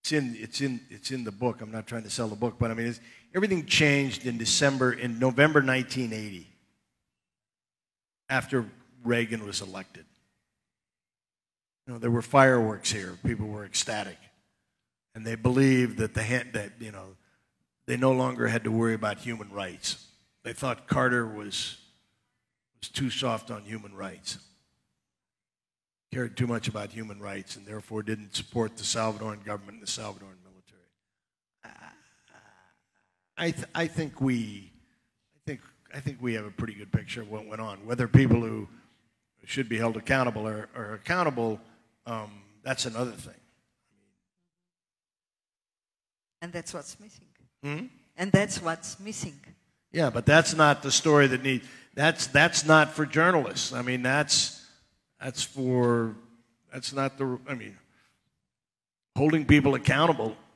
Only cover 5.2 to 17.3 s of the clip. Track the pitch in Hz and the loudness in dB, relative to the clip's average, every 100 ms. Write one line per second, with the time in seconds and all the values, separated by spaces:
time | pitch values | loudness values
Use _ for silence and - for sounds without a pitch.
5.2 | 131 123 151 151 135 131 123 131 120 110 | 2 6 6 6 4 0 -2 -4 -4 -6
6.2 | 107 92 82 _ _ _ _ _ _ _ | -10 -12 -18 _ _ _ _ _ _ _
7.2 | _ _ _ _ _ _ _ _ _ _ | _ _ _ _ _ _ _ _ _ _
8.2 | - 131 127 131 107 - _ _ 117 120 | -2 -2 0 -2 -2 -12 _ _ 0 0
9.2 | 117 113 104 101 95 95 95 - 80 _ | 0 -4 -6 -8 -8 -14 -16 -20 -20 _
10.2 | _ _ _ _ _ _ _ _ _ _ | _ _ _ _ _ _ _ _ _ _
11.2 | _ _ _ _ _ _ - 120 120 117 | _ _ _ _ _ _ -16 -6 0 0
12.2 | 117 139 135 123 110 101 - 104 92 90 | 4 8 8 8 2 -2 -4 -4 -8 -4
13.2 | - 110 107 104 101 - - 107 98 87 | -4 -2 -6 -8 -6 -4 -2 -4 -6 -12
14.2 | - _ _ _ _ _ _ _ _ 113 | -20 _ _ _ _ _ _ _ _ -10
15.2 | 110 117 120 127 135 127 123 104 110 - | -8 -2 2 4 6 6 2 0 -4 -2
16.2 | 110 123 120 110 101 120 110 98 95 95 | -2 -2 -4 -8 -8 -14 -16 -14 -18 -20
17.2 | _ | _